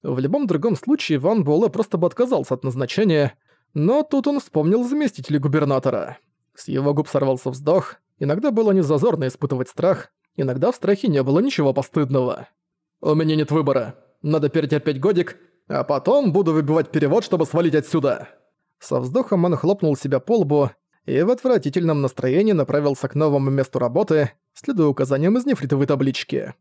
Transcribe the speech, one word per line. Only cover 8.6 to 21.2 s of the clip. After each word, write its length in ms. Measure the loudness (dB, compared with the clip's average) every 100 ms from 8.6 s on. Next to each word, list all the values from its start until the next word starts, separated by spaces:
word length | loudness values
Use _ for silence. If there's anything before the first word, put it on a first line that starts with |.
| 2
незазорно 560 | 2 2 2 2 0 -4
испытывать 400 | -4 -4 -4 -4
страх, 440 | -2 0 0 -6 _ _ -6
иногда 360 | -4 0 -2
в 40 | 0
страхе 320 | 0 0 2
не 160 | 2
было 160 | 2 2
ничего 340 | 2 0 0
постыдного. 760 | 0 -2 -2 0 0 -2 -6 -12 _ _ _ _ _
«У 140 | 0 0
меня 200 | 2 0
нет 140 | 0
выбора. 460 | 0 2 0 -2 -12 _ _
Надо 280 | -2 0 0
перетерпеть 500 | 0 0 0 0 0
годик, 380 | 0 2 -2 -8 _ _ _
а 160 | -6
потом 480 | -2 -2 2 2 2
буду 220 | 2 2
выбивать 380 | 2 2 0 0
перевод, 320 | 0 2 2
чтобы 220 | 0 -2 0
свалить 300 | 2 2 0
отсюда». 540 | 0 0 0 -2 -8 _ _ _ _ _
Со 200 | -4 -4
вздохом 460 | 0 -2 0 2 2
он 100 | 2
хлопнул 400 | 0 0 0 0
себя 240 | -2 -4
по 180 | 0 0
лбу 320 | 2 2 0 -4 _ _ -4
и 140 | 0